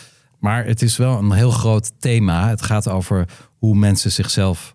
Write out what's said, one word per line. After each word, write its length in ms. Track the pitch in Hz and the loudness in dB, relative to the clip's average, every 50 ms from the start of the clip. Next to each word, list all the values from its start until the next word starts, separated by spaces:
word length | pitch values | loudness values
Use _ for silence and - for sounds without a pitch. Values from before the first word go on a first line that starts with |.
| - - _ _ _ _ _ - | -20 -20 _ _ _ _ _ -6
Maar 260 | - 104 110 120 113 | -4 -2 -2 -2 -2
het 160 | 113 113 113 | -2 -2 0
is 160 | 123 113 - | 0 -2 0
wel 200 | - 123 131 127 | 0 0 0 0
een 140 | 104 101 101 | 0 0 2
heel 200 | 98 101 120 123 | 2 4 2 2
groot 400 | 113 117 - 113 110 107 107 - - - | 2 2 0 0 0 0 -2 -4 -10 -6
thema. 500 | - 127 117 113 104 92 85 85 95 113 | -4 0 0 2 2 2 2 0 0 0
Het 120 | 110 104 | -2 -2
gaat 260 | - - 107 107 101 - | -2 -2 -2 -2 -2 -2
over 380 | 95 95 90 - 104 92 87 87 - - - _ _ | -2 -4 -2 -2 -2 -2 -2 -4 -6 -18 -20 _ _
hoe 180 | - - 110 104 | -2 0 2 4
mensen 360 | 101 104 101 95 - - 101 | 4 4 4 2 2 0 -2
zichzelf 600 | - - 101 - - 107 95 95 87 - - - | -2 -2 -2 -2 0 0 0 0 -2 -4 -8 -16